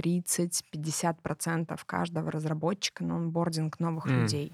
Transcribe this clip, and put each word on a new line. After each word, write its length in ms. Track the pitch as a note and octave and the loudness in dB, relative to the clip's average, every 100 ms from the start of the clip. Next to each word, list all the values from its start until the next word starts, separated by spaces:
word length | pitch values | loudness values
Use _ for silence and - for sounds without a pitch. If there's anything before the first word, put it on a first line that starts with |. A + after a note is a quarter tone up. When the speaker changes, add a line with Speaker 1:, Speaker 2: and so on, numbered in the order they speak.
| E3 F3 F3 | 2 2 2
Speaker 1:
тридцать-пятьдесят 880 | - F3 - - D#3 D#3 D3 E3+ E3 | 0 0 -2 -4 -6 -4 0 0 0
процентов 640 | D3+ D3 - E3 E3 - - | -4 -4 0 0 -2 -6 -4
каждого 460 | F3 F3 E3+ D#3+ | -2 0 0 -2
разработчика 720 | D3+ D#3 D#3 D#3+ G3+ - - | -2 -2 0 0 0 -2 -4
на 120 | E3+ E3 | -2 0
онбординг 640 | E3+ E3 E3+ D#3+ D#3 - | 0 0 0 0 -2 -2
новых 280 | E3+ D#3+ C#3 | -2 0 2
Speaker 2:
М. 140 | B2+ | 4
Speaker 1:
людей. 320 | A2+ A2 D3 | 4 2 -4